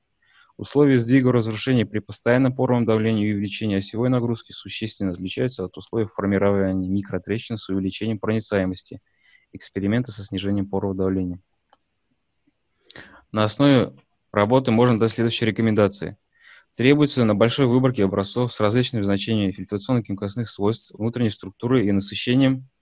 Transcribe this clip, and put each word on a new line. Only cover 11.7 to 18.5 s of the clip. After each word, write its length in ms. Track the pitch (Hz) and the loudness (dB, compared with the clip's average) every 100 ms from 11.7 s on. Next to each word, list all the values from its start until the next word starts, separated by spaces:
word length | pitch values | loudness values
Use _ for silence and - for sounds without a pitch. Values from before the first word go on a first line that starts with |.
| _ _ _ _ _ _ _ _ _ _ _ - - - - _ | _ _ _ _ _ _ _ _ _ _ _ -20 -20 -20 -20 _
На 100 | 110 | -2
основе 500 | 107 - 143 131 101 - _ _ _ | 0 4 6 6 4 -4 _ _ _
работы 400 | 104 104 131 127 | 0 4 4 4
можно 300 | 113 123 113 | 4 4 4
дать 100 | 113 | 2
следующие 400 | 113 117 - 113 | 0 -2 0 -2
рекомендации. 640 | 98 113 107 101 98 80 104 _ _ - - _ - | 0 2 4 2 0 -10 -12 _ _ -20 -20 _ 0
Требуется 480 | 127 147 143 - | 4 4 4 2
на 100 | 113 | 2
большой 320 | 101 113 131 131 | 4 2 2 2
выборке 380 | 123 131 120 | 4 2 2
образцов 480 | 98 98 98 120 123 | 0 0 -2 -2 -4